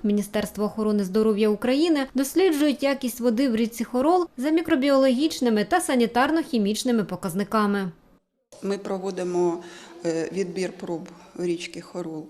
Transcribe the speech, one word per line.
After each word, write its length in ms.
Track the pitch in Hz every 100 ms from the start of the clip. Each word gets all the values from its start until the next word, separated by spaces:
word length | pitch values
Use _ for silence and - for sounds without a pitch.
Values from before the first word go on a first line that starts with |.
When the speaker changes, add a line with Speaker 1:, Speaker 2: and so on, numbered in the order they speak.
Speaker 1:
Міністерства 600 | 208 208 202 214 208 - 208
охорони 380 | 208 214 214
здоров'я 460 | 190 196 220 202 214
України 580 | 208 240 269 339 302 269
досліджують 680 | 254 277 - 381 294 294 254
якість 360 | 277 277 254 -
води 300 | 240 220 277
в 60 | 220
річці 280 | 226 226
Хорол 440 | 233 247 262 359 339 -
за 120 | 269
мікробіологічними 1120 | 320 349 320 277 277 269 247 311 - 247 214
та 160 | 202 359
санітарно-хімічними 1200 | 330 269 233 233 277 320 311 240 196 214 254 233
показниками. 880 | 196 180 196 170 202 220 208 202 190 - _ _ _ _ _ -
Speaker 2:
Ми 140 | 196 196
проводимо, 840 | 196 190 190 180 180 175 175 170 - - - - 170
е, 240 | 165 165
відбір 380 | 180 190 175 180
проб 380 | 175 175 165 185 - - -
річки 420 | 180 170 - -
Хорол 440 | 170 180 165 160 151